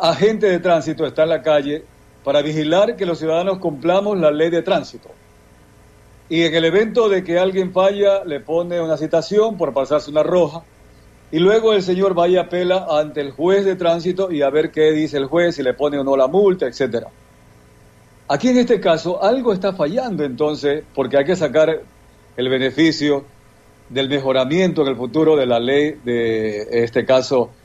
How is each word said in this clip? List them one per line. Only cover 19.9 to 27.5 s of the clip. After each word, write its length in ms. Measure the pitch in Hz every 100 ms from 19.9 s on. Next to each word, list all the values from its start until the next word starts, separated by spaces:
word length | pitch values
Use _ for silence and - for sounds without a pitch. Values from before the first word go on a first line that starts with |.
| 226 254 170
entonces, 600 | 143 120 151 151 143 147 -
porque 240 | - 127 139
hay 60 |
que 120 | 143 185
sacar 440 | 147 147 156 156 - _ _ _ _ -
el 120 | 127
beneficio 760 | 131 131 131 160 151 147 139 139 - _ _ _ _ -
del 200 | 127 135
mejoramiento 720 | 143 135 131 127 165 185 156
en 60 | 139
el 80 | 123
futuro 400 | 123 151 160 151
de 100 | 123
la 120 | 117
ley, 400 | 120 143 151 151
de 800 | 120 120 117 110 110 104 107 120
este 200 | 117 123
caso, 460 | 110 131 123 131 113